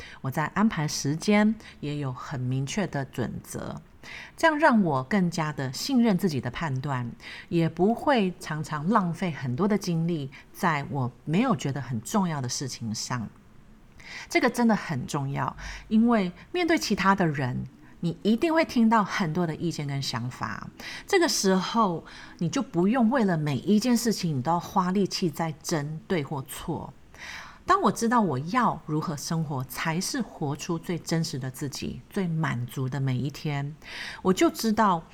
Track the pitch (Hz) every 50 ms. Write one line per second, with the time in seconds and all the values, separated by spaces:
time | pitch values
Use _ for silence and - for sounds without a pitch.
0 | - - - - - 165 131 160 151 - - 180 208 226 - 165 151 151 - -
1 | - 139 151 160 - 214 208 208 214 214 220 214 - - - - - 143 147 147
2 | 143 131 127 - - - - 123 127 127 127 135 139 135 - 214 185 139 - 143
3 | 135 - - - 110 98 - - - - - - - - - 151 - - - -
4 | - - - - - - - - - 320 311 294 330 302 247 214 190 160 139 131
5 | 127 - 214 202 180 170 - 170 156 151 143 - 139 127 131 - - - 269 240
6 | 233 226 190 170 202 180 151 123 - - - - 175 147 131 131 131 147 135 123
7 | 120 117 98 - - - - - - - 175 165 165 160 165 - 180 214 233 -
8 | - 302 269 233 196 180 175 - - - 156 156 151 - 160 147 147 180 240 220
9 | 185 170 160 - 190 170 139 - 135 127 123 135 196 202 208 196 - 180 170 160
10 | 165 170 175 151 139 135 - - - - - - 202 175 156 143 139 - 139 139
11 | 127 120 - - - 151 156 190 262 262 196 - - 139 127 143 123 - 127 107
12 | - - - 208 190 175 156 143 127 120 - - 143 120 - - 117 110 107 -
13 | - - 131 120 104 - - - - - - - - - - - - - - -
14 | - - - - - - - 339 294 247 - 240 240 226 208 175 - - 156 123
15 | - - - 147 139 139 139 143 131 - - - - - - - - - 220 220
16 | 233 240 240 214 185 180 - - - - - 359 349 320 330 214 - - 208 -
17 | 180 190 196 202 180 160 143 143 131 123 127 131 127 131 - - - - - -
18 | - 170 - - - 202 233 233 349 330 311 330 320 - - 247 226 220 226 220
19 | 190 - - - 196 156 151 180 175 160 156 - - 165 147 - 147 143 139 139
20 | 131 - - 113 120 127 - - - 113 - - - - - - - - - -
21 | - - 403 359 302 294 - - - 190 190 190 170 - - 226 220 185 165 156
22 | - - - - - - - - 180 160 - 277 220 - - 165 180 202 254 269
23 | 226 220 277 269 214 190 170 156 151 147 139 - - - 208 214 220 254 240 226
24 | - 233 190 - - 165 147 127 123 160 170 170 - - - 196 180 180 185 208
25 | 190 170 - - 196 165 139 - 170 160 - - - - 180 151 143 151 156 160
26 | - - 190 165 139 - 156 135 127 - - - - - 151 110 - - - -
27 | - - - - - - - - - - - - - - 349 403 349 208 - -
28 | 233 226 247 233 208 165 131 127 147 170 233 254 233 175 143 156 - - 151 151
29 | 160 - 147 131 - - 170 165 160 139 151 127 131 - - - - 165 156 175
30 | 190 - - 269 208 - - - 160 139 151 147 - - 170 160 - - 175 147
31 | - - 165 165 160 165 - 131 131 131 - - 151 131 - - - - - 135
32 | - - - 202 190 170 160 160 160 139 135 120 120 123 - 139 131 127 139 139
33 | 135 135 127 123 127 139 - - - 156 143 139 139 143 151 - - - - -
34 | - - - - - 185 185 - 330 330 - - - 226 208 233 220 196 180 165
35 | - -